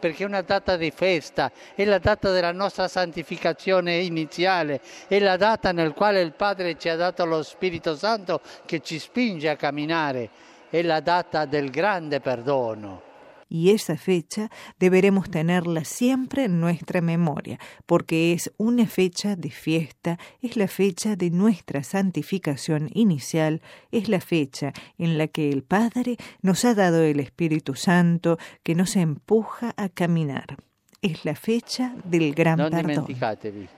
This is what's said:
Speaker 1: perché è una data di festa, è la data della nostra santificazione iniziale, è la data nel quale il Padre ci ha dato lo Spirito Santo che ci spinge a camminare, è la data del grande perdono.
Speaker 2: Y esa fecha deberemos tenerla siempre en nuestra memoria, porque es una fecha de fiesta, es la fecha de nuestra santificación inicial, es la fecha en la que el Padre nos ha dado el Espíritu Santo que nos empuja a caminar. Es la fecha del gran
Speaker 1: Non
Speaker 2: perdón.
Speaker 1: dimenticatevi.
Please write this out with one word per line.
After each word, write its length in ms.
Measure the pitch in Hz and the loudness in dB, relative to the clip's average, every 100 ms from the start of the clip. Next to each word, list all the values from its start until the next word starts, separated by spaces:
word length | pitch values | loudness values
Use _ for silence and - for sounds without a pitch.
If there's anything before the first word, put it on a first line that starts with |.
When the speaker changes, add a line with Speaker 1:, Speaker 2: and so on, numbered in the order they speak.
Speaker 1:
perché 240 | 175 156 | -4 -4
è 20 | 196 | -4
una 160 | 202 | -4
data 340 | 175 196 196 180 | 0 -2 0 0
di 140 | 160 | 0
festa, 600 | - 180 175 - - 135 - - - | 0 0 0 -2 -2 -2 -4 -20 -4
è 80 | |
la 160 | 202 196 | 2 2
data 320 | 208 208 202 | 2 0 2
della 180 | 185 175 | 2 0
nostra 380 | 175 196 - 185 | -2 -4 -2 -4
santificazione 1080 | - 180 165 156 170 180 160 - 185 175 170 | -2 -2 -4 -8 -2 -2 -2 2 2 2 0
iniziale, 800 | 180 165 156 - 180 185 156 135 - - - | 0 -2 -4 0 2 2 0 -4 -8 -20 0
è 140 | 196 | 2
la 160 | 202 185 | 4 4
data 340 | 202 220 202 | 4 2 0
nel 220 | 175 160 | 0 0
quale 260 | 143 202 196 | 2 2 4
il 120 | 175 | 0
Padre 440 | 143 202 190 180 156 | 0 -2 -2 -4 -4
ci 120 | 170 | -4
ha 80 | 165 | -2
dato 280 | 175 180 | -2 0
lo 200 | 175 160 | 0 0
Spirito 500 | 151 - 185 170 165 | -2 -4 -4 -2 -6
Santo 460 | 151 202 226 180 165 - - - | -4 -2 -2 -2 -6 -6 -20 -8
che 140 | 165 | -8
ci 180 | - 160 | -6 -10
spinge 500 | - - 247 175 151 | -6 -2 -2 0 -2
a 40 | 147 | -2
camminare, 720 | 151 143 147 165 151 131 113 - - - - | -2 -2 -2 0 0 -2 -6 -12 -20 -20 -4
è 140 | 165 | -2
la 160 | 170 156 | 2 2
data 460 | 151 175 170 160 151 | 2 0 0 -2 0
del 240 | 147 139 | -2 -2
grande 480 | 131 190 190 156 143 | 0 0 0 -2 -4
perdono. 880 | 135 123 117 139 120 107 104 92 - - - - _ | -2 -4 0 0 0 -4 -10 -14 -18 -20 -20 -20 _
Speaker 2:
Y 200 | 165 175 | 0 4
esa 260 | 214 - 156 | 4 2 -6
fecha 540 | - 185 156 - 220 - - - | 0 0 0 -8 -8 -10 -20 0
deberemos 520 | 190 185 196 196 170 | 4 6 6 4 0
tenerla 520 | 170 160 180 170 160 | -2 0 0 0 -4
siempre 640 | 143 - 247 262 262 - | -4 -2 0 0 -2 -2
en 160 | 254 175 | 0 2
nuestra 400 | 165 170 - 180 | 2 -2 -2 -2
memoria, 580 | 170 165 170 143 - 123 - - _ | 0 2 0 -2 -8 -12 -14 -20 _
porque 480 | 175 - 165 165 | 0 2 0 2
es 180 | 175 - _ | 0 -4 _
una 280 | 220 240 220 | 0 2 2
fecha 500 | - 185 - 208 196 | 2 0 0 -4 -4
de 120 | 147 | -6
fiesta, 680 | - - 160 160 - - 170 - _ | -8 -2 -2 -2 -8 -8 -8 -10 _
es 160 | 247 233 | -8 -2
la 100 | 196 | -2
fecha 480 | - 196 185 220 202 | 0 0 0 -4 0
de 140 | 180 | 0
nuestra 520 | 170 208 185 - 139 | 2 2 2 -4 -8
santificación 1080 | - 196 196 165 147 196 165 147 - 156 151 | -4 -2 0 -2 -4 -4 -2 -4 -2 -2 -2
inicial, 720 | - 226 151 - 170 156 156 - - _ | 2 2 2 -2 0 0 0 -6 -20 _
es 200 | 233 202 | -4 0
la 100 | 190 | -2
fecha 540 | - 170 143 - 143 - - _ | 0 -2 -2 -4 -8 -8 -18 _
en 180 | 170 160 | -2 0
la 120 | 156 | -2
que 200 | - 147 | 0 0
el 140 | 139 | -2
Padre 560 | - 190 233 247 247 240 - - | 0 2 2 0 -4 -6 -10 -4
nos 240 | 185 180 247 | 0 2 4
ha 80 | |
dado 280 | 214 190 165 | 4 4 6
el 180 | 160 143 | 4 2
Espíritu 540 | 139 - 170 156 - | -4 -4 -2 -2 -2
Santo 640 | 135 - 175 175 170 170 165 - - | -4 2 4 6 4 2 0 -4 -14
que 120 | - | -4
nos 220 | 165 185 208 | 0 2 2
empuja 760 | 165 143 - 220 214 - 233 - | 0 -2 2 2 2 -6 -8 -6
a 100 | 202 | -8
caminar. 680 | - 175 170 156 131 - 139 _ _ _ _ | -2 0 0 0 -6 -10 -16 _ _ _ _
Es 240 | 202 156 | -4 -2
la 100 | 165 | -6
fecha 600 | 147 - 233 - - 254 247 | -6 -2 -2 -2 -6 -6 -6
del 300 | 180 170 156 | -2 2 2
gran 240 | 151 165 160 | 4 4 4
Speaker 1:
Non 100 | 151 | 2
Speaker 2:
perdón. 360 | 160 175 147 147 | 0 0 -2 -4
Speaker 1:
dimenticatevi. 600 | 123 123 104 110 101 92 | -4 -4 -4 -8 -10 -16